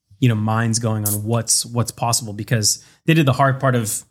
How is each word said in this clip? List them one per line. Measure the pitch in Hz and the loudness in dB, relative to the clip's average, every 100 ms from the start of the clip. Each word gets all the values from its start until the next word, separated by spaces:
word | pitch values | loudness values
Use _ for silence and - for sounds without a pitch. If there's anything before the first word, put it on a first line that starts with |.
| _ - | _ 0
you | 127 | 2
know, | |
minds | 107 107 110 113 110 | 2 2 2 2 0
going | 117 107 104 | -2 -2 -2
on | 104 | -2
what's, | 107 117 110 - 117 | -2 -2 0 -2 -2
what's | 117 110 | -4 -4
possible, | - 120 113 110 | -4 -2 -2 -4
because | 104 110 113 104 - - _ | -8 -2 0 0 -2 -8 _
they | - | 0
did | 160 135 | 4 4
the | |
hard | 135 135 131 | 4 2 2
part | 135 | 0
of | 123 107 - - | 0 -2 -6 -10